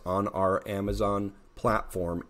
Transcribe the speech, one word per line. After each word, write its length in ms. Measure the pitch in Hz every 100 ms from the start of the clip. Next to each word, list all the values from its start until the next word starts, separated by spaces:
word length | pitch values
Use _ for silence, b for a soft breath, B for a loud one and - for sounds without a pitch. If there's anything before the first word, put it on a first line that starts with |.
on 240 | 90 92 101
our 340 | 95 95 95 -
Amazon 640 | 98 101 101 101 101 101 - - -
platform, 680 | 120 107 - 95 85 87